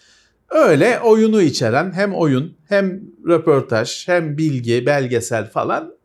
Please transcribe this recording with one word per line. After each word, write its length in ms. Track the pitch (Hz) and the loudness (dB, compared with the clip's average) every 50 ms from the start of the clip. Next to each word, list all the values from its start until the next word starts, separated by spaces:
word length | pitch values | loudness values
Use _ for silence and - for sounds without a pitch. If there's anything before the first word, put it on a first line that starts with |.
| _ _ _ _ _ _ _ _ _ _ | _ _ _ _ _ _ _ _ _ _
Öyle 500 | - 311 302 220 160 135 170 233 240 - | 0 2 4 4 4 4 4 2 2 2
oyunu 420 | - 233 220 220 220 220 214 214 185 | 2 4 4 4 4 2 4 2 2
içeren 500 | 147 127 - 135 113 113 139 165 190 165 | 2 0 0 -2 0 0 0 -2 -2 -4
hem 220 | 175 202 202 190 | -4 -4 -4 -2
oyun 420 | 165 170 151 131 127 143 175 - _ _ _ | -2 0 0 0 0 -2 -6 -10 _ _ _
hem 320 | 202 196 196 190 175 - - - - _ - 160 | -2 0 0 -2 -4 -8 -14 -18 -20 _ -2 0
röportaj 800 | 170 160 165 170 147 135 131 - 120 110 120 135 - - - - | 0 2 4 2 2 2 2 0 -2 -2 -2 -4 -6 -10 -4 -2
hem 300 | 180 175 165 156 147 147 | -2 -2 0 -2 -4 -2
bilgi, 480 | 160 156 139 127 120 117 117 123 120 | -2 -2 -2 -4 -2 -2 -2 0 0
belgesel 640 | 143 143 143 135 123 123 117 113 - 123 113 107 110 | 0 0 0 0 -2 -4 -4 -4 -4 -6 -6 -6 -4
falan 440 | - 160 - 156 202 277 320 330 - _ _ | -6 -6 -4 -2 -4 -6 -6 -10 -18 _ _